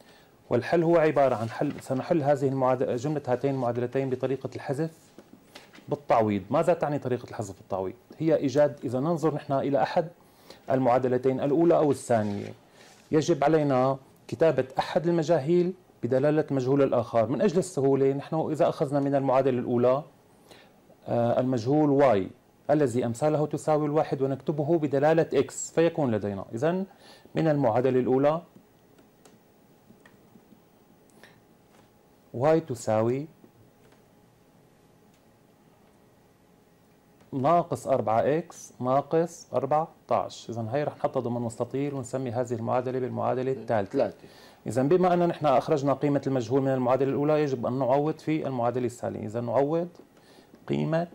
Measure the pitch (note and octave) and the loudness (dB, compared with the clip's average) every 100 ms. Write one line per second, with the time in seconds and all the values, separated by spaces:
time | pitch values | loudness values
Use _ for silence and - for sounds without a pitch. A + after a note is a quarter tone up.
0 | - - _ _ - B2 A#2 E3+ E3 E3+ | -20 -20 _ _ -4 -2 0 0 4 4
1 | D#3 C#3+ C3+ A#2 A2+ - D3 - - C3 | 4 4 2 2 -4 -4 -6 -6 -6 -6
2 | - F3 C#3 C#3+ C3+ C3+ C3 B2+ G#2+ A#2+ | -2 0 2 0 0 0 0 0 -2 -4
3 | D3 D#3 C#3+ B2 C#3 C3+ B2 A#2+ B2 C3+ | -4 -6 -4 -2 -2 -2 -2 -2 -4 -2
4 | C3+ B2+ C3 C3 B2+ A#2+ - C3+ D#3+ - | -4 -4 -4 -4 -8 -10 -6 -6 -6 -8
5 | - - - - _ - - - - C#3+ | -20 -20 -20 -20 _ -20 -20 -20 -10 -6
6 | - A#2+ G#2+ G2+ F#2+ C#3+ E3+ E3+ D3 D3+ | 2 2 4 0 0 0 2 0 0 -4
7 | C3 B2 - - A2 F#2+ - F#2 F#2+ - | -4 -4 -6 -10 -10 -12 -8 -6 -6 -8
8 | - - D#3+ D3 C#3+ C#3+ D3 C#3 C3 B2 | -16 -4 0 2 2 2 2 0 -6 -4
9 | D3+ E3+ D#3 D3 - C#3 B2+ C#3 C#3+ - | -2 0 -2 -2 -2 -2 0 0 0 -2
10 | D#3+ - _ _ - - - C3 C3 B2 | -4 -8 _ _ -20 -12 -4 0 2 2
11 | B2 B2 C3 C3 C#3+ C#3+ E3+ D#3 D3+ C3+ | 2 0 0 0 0 2 4 4 2 0
12 | - A#2 G#2 G2+ G#2+ A2 _ - - - | 0 0 0 -4 -8 -14 _ -20 -20 -20
13 | - D3+ D3 D#3+ D3 D#3+ D3 C3 C3 C3+ | -2 0 2 2 2 2 4 2 2 -2
14 | - _ - - E3 C3+ C3 - - F3+ | -8 _ -10 2 2 2 -2 -4 -4 -2
15 | E3 E3+ D3+ E3 C#3 F3 F3 F#3+ _ _ | 0 0 2 0 2 2 2 -2 _ _
16 | A#2+ C3 D3 D#3 D3 C3+ B2+ C#3 C#3 B2 | -2 2 2 2 0 0 2 2 2 2
17 | A#2 A#2 A2 C3 G#3 E3+ - - C3+ C3+ | 0 2 2 2 0 0 -2 0 2 4
18 | C3+ C3+ - D#3+ B2 D3 D#3 - D3+ C#3+ | 2 0 -4 -4 -2 0 0 0 -2 0
19 | C#3 C#3 C3+ B2+ C3+ B2 - A#2+ B2 C3 | 0 0 2 2 2 0 0 2 2 2
20 | D#3 - _ _ - - - _ _ - | -2 -16 _ _ -20 -20 -20 _ _ -16
21 | - A#2+ A#2 A#2 B2+ C3 A2 D3+ D3+ C#3 | -4 0 2 2 0 -2 0 2 4 6
22 | C#3 G#2 F2+ - _ _ - D3+ C#3 A#2 | 6 4 0 -8 _ _ -2 2 2 0
23 | A#2+ A2+ D3+ D3 D3+ D3 - D3+ D3+ D3+ | -4 -2 0 0 -2 -2 0 0 0 0
24 | - B2+ C3+ C3+ - D3+ D3 E3+ D3 C#3 | -2 -2 -2 -2 -4 -4 0 0 0 2
25 | D3 D#3+ D#3 C#3 C3 - - - E3 E3 | 4 4 2 2 0 -4 -4 2 2 2
26 | C#3 A2 G2+ G2 - A2+ D3+ F#3 F#3+ - | 0 0 -2 -6 -8 -4 -2 -2 -6 -12
27 | - - - D3 D#3+ D3 B2+ A2 C3 B2+ | -20 -20 -10 -2 0 2 2 2 2 2
28 | B2+ C3 C#3+ D#3+ F3 - _ _ _ _ | 2 2 2 0 -4 -20 _ _ _ _
29 | _ _ - - _ _ _ _ - - | _ _ -20 -20 _ _ _ _ -20 -20
30 | - _ _ - _ - _ _ _ _ | -20 _ _ -20 _ -20 _ _ _ _
31 | _ _ - _ _ _ _ _ _ _ | _ _ -20 _ _ _ _ _ _ _
32 | _ _ _ A#2 C#3+ E3 D#3+ A#2 - G#2+ | _ _ _ 0 2 2 0 -6 0 2
33 | A2+ C3 D#3+ - - _ _ _ _ _ | 2 0 -6 -16 -20 _ _ _ _ _
34 | _ _ _ _ _ _ _ _ _ _ | _ _ _ _ _ _ _ _ _ _
35 | _ _ _ _ _ _ _ _ _ _ | _ _ _ _ _ _ _ _ _ _
36 | _ _ _ _ _ _ _ _ _ _ | _ _ _ _ _ _ _ _ _ _
37 | _ _ _ C#3+ C3+ E3+ E3 A#2+ - C3 | _ _ _ -2 2 2 0 -4 -2 0
38 | A2 A2+ G#2+ D3+ E3+ - - - B2 C#3 | 0 0 2 0 -4 -14 -20 -8 -2 -2
39 | - E3 E3+ - - A#2+ B2+ D3+ E3 - | 0 0 -2 -6 -8 -4 0 -2 -2 -8
40 | - A2 F#2 - - A2+ A2+ C3+ F3+ - | -4 -2 -2 -10 -12 -8 -6 -4 -4 -4
41 | C#3+ C#3 A#2+ A#2+ A#2+ A#2 A#2 C3+ C#3+ C#3 | -4 -4 -4 -4 -6 -6 -6 -4 -6 -6
42 | A#2+ C3+ C3 A2+ A#2 A#2 A#2 A#2+ B2 B2+ | -8 -8 -4 -4 -4 -4 -2 -2 -2 -4
43 | B2 A2+ A2+ B2 C3 C3 A2+ A2+ G2 C3+ | -6 -4 -2 -2 -4 -6 -2 -2 0 -2
44 | G#2+ - - - - - - A2+ C3+ F3+ | -2 -6 -20 -20 -20 -14 -6 -2 2 4
45 | F3+ F3 E3+ - D3+ B2 - D#3 C#3 C3+ | 4 2 0 0 2 2 2 0 0 0
46 | D3 C#3 C#3 C3 A2 C3+ C3+ C3 B2 C3 | 0 0 0 -2 0 0 0 0 2 2
47 | C3+ C3+ D3 D3+ D3+ B2+ A2+ B2+ B2+ C#3 | 2 0 0 0 0 -2 -4 -2 0 2
48 | D3 D#3 - D#3 C3+ B2+ A#2+ B2 B2 A#2+ | 0 -4 -4 -4 -4 -2 -2 0 -4 -4
49 | G#2+ G2+ G#2+ A2 A#2+ A2+ C#3+ E3 F3 - | -8 -8 -8 -6 -2 0 2 0 -4 -10
50 | - _ - - - - - C#3+ D3+ D#3+ | -20 _ -20 -20 -20 -16 -4 -2 0 -2
51 | F3 | -4